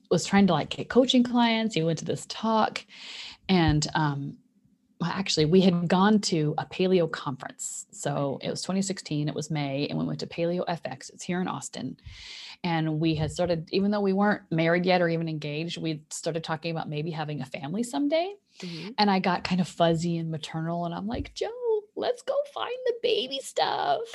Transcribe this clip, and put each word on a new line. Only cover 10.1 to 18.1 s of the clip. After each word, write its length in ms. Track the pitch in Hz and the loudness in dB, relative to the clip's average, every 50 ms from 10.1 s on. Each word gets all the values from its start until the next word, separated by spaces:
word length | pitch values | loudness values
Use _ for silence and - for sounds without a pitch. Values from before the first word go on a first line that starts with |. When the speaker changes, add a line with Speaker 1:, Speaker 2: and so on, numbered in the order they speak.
| 156 147 | -4 -6
Speaker 1:
to 80 | - - | -8 -8
Paleo 340 | - - 170 170 175 180 - - | -4 -4 -2 -2 -2 -2 -2 -4
F 120 | 175 156 - | -4 -6 -6
X. 260 | 135 135 131 - - | -10 -10 -12 -16 -18
It's 140 | - - - | -18 -10 -6
here 160 | - 180 180 | -4 -4 -2
in 80 | 185 - | -2 -4
Austin. 480 | - 131 - - - - 127 127 - - - - - - - - - - - - - - | -4 -6 -8 -10 -10 -8 -8 -8 -10 -12 -16 -18 -18 -18 -18 -18 -16 -16 -16 -18 -12 -6
And 380 | - 175 165 160 160 160 156 151 | -2 0 0 0 0 0 0 0
we 160 | 165 160 160 | 0 0 0
had 160 | 151 156 151 | 0 -2 -2
started, 360 | - - 180 175 175 160 156 - | -2 -2 0 0 0 -2 -4 -2
even 180 | - 196 196 202 | -2 0 2 2
though 100 | 208 208 | 2 2
we 120 | 202 196 | 2 2
weren't 300 | 190 196 208 208 196 - - - | 2 4 4 2 2 0 -2 -2
married 340 | 165 160 165 165 170 180 175 | 0 2 4 4 4 4 4
yet 160 | 185 180 180 | 4 4 4
or 60 | 175 165 | 4 2
even 200 | 165 165 165 160 | 2 0 -2 -2
engaged, 500 | 156 151 151 147 147 151 160 170 165 - | -4 -6 -6 -6 -6 -6 -6 -6 -6 -4
we 260 | 165 160 156 151 - - | -4 -4 -4 -6 -8 -12
started 340 | - - - 170 156 170 - | -12 -8 -4 -4 -4 -4 -4
talking 260 | - 160 147 - 170 | -4 -4 -4 -4 -4
about 180 | 165 160 - - | -4 -4 -4 -4
maybe 220 | 151 147 151 170 | -4 -4 -4 -4
having 300 | 156 160 156 151 151 147 | -4 -6 -6 -6 -6 -8
a 40 | 147 | -8
family 380 | - - - 147 143 175 214 | -8 -10 -8 -8 -6 -4 -4
someday. 540 | 240 - - 277 285 285 | -4 -4 -2 -2 0 2